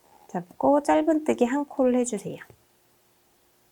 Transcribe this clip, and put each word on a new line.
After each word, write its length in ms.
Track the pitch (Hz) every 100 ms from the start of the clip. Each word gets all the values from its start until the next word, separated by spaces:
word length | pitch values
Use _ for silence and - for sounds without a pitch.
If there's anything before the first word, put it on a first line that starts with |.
| _ _ -
잡고 560 | 180 175 - 269 285
짧은뜨기 600 | 294 311 311 311 311 226
한 220 | 240 277 285
코를 300 | - 254 247
해주세요. 420 | 240 208 165 147 - - _ _ _ _ _ _ _ _ _ _ _